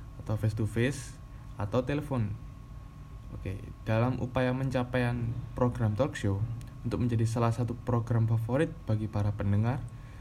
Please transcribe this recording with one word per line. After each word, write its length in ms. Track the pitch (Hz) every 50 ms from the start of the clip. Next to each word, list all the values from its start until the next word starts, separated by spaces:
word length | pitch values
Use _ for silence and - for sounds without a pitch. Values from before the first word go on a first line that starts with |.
| - - - -
atau 160 | - - 110
face 160 | 104 - 107 -
to 160 | - 110 104
face 480 | - 117 120 135 151 - - - - - - - - - - - -
atau 240 | - 104 - - 127
telepon. 480 | 127 135 143 147 147 - 135 120 107 98 104 - - - - - - - - - - - - - - - - - - - -
Oke, 240 | - - 98 95 101 - - - -
dalam 400 | - - 110 110 117 123 - -
upaya 320 | 117 120 - 131 127 127 127
mencapaian 800 | 131 135 135 120 127 123 - - 127 123 120 120 120 117 117 120 - - - -
program 400 | - 123 120 120 123 117 107 104
talk 160 | 107 131 - -
show 240 | - - 101 98 98 110 - - - - - - - -
untuk 160 | 117 - 82
menjadi 240 | 117 120 117 110 113
salah 240 | 107 - 120 117 117
satu 240 | 113 - 123 117 123
program 560 | - - - 120 117 110 - 120 113 113 110
favorit 400 | 117 113 113 113 123 143 165 165 - - -
bagi 240 | - 110 107 110 104
para 240 | - 104 101 104 101
pendengar, 480 | - 101 101 101 104 110 120 135 - - - - - - - - -